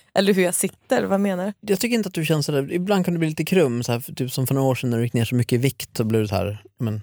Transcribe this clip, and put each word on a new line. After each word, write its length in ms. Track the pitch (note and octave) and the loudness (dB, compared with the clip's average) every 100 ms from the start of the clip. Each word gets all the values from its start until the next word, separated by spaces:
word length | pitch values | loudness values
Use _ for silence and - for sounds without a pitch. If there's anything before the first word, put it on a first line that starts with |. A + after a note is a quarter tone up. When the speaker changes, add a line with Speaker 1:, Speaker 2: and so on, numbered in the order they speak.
| _ | _
Speaker 1:
Eller 200 | - G3 | 0 2
hur 100 | F#3+ | 2
jag 120 | F3+ - | 2 0
sitter, 480 | F#3+ - - B3 | -4 -6 -2 0
vad 160 | F#3+ G3 | 0 0
menar 340 | G3+ F3+ G3 - | 0 -2 -4 -6
du? 120 | G#3+ | -4
Speaker 2:
Jag 60 | G3 | -2
tycker 160 | A#3 A#3 | 0 -2
inte 120 | G3+ | -2
att 60 | |
du 120 | F3 D#3 | -2 0
känns 200 | D#3 C#3+ | 0 0
sådär. 260 | D3 C#3 | -2 0
Ibland 320 | F3 F3+ G3+ F3+ | -2 0 0 0
kan 80 | |
du 60 | E3+ | 0
bli 100 | D#3+ | -2
lite 160 | D#3 D#3 | -2 0
krum, 380 | F#3+ C#3 A#2+ | 2 2 0
så 80 | A#2+ | -2
här, 80 | A#2+ - - | -2 -4 -6
typ 160 | B2+ | -4
som 160 | - B2+ | -2 0
för 80 | C#3 | 2
några 120 | C3+ | 2
år 80 | B2 | 2
sedan 140 | B2+ | 0
när 80 | A#2 | 0
du 60 | |
gick 100 | A#2+ | 0
ner 120 | A#2+ A2+ | 0 0
så 100 | B2 | 0
mycket 180 | A#2+ | 2
i 40 | A#2+ | 2
vikt, 400 | C3+ - - - | 0 -2 -10 -4
så 60 | |
blev 180 | A2 A2 | 0 2
du 60 | G#2+ | 2
så 80 | F#2+ | 0
här, 280 | F#2+ G#2 - - | -2 -6 -14 -6
men, 220 | A#2 G#2+ | -4 -4